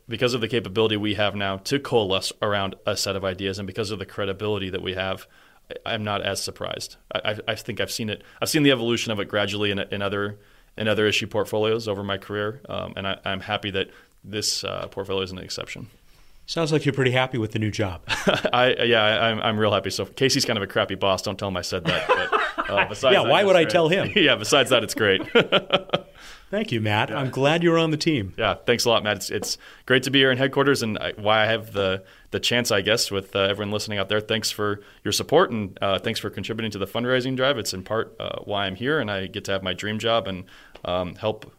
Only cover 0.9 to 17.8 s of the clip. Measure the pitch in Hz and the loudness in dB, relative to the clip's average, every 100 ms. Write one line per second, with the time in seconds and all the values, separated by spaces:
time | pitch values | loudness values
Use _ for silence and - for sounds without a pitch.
0.9 | 107 107 101 104 101 98 95 - 139 - | 2 -2 0 0 0 -4 -4 -2 -4 2
1.9 | 120 98 95 - - 110 101 95 - 107 | 2 2 0 -2 -4 -2 0 -2 -4 -4
2.9 | 98 104 95 95 92 98 95 98 107 104 | -4 -2 -2 -4 -2 -4 -4 -6 -6 -6
3.9 | 104 95 - 98 95 107 101 95 90 92 | -6 -8 -6 -6 -4 -2 -2 -4 -6 -6
4.9 | 92 95 95 - _ _ _ - - - | -4 -4 -6 -10 _ _ _ -16 -10 -6
5.9 | 113 107 101 95 95 95 - - - - | -4 -2 -2 -2 -4 -6 -8 -8 -8 -12
6.9 | - - - - 107 - 110 - 101 95 | -16 -10 -6 -4 -4 -6 -8 -6 -4 -4
7.9 | - 107 101 - - 117 156 143 123 117 | -4 -6 -6 -10 -6 0 4 4 4 2
8.9 | 117 - 104 98 104 101 104 104 98 - | 0 -2 -4 -2 0 0 0 0 0 -4
9.9 | 101 98 101 101 107 _ _ _ - 110 | -4 -2 -2 -4 -8 _ _ _ -4 0
10.9 | 107 107 98 107 107 95 110 110 113 110 | 2 2 2 -2 -2 0 0 0 0 -2
11.9 | 101 101 98 - 104 104 - - 98 90 | -4 -4 -4 -4 -4 -4 -6 -10 -8 -8
12.9 | 90 98 - 98 95 101 104 104 95 - | -6 -6 -6 -6 -6 -4 -4 -2 -4 -4
13.9 | - _ _ 101 104 - - 95 95 98 | -8 _ _ -10 -4 -4 -4 -4 -6 -8
14.9 | 98 98 95 95 90 82 - - - - | -8 -4 -4 -4 -8 -10 -10 -10 -12 -16
15.9 | - - - - - - 165 156 156 147 | -20 -20 -20 -20 -20 -8 -4 0 0 0
16.9 | 139 127 127 131 123 107 107 107 104 | 2 2 2 0 0 -2 0 -2 0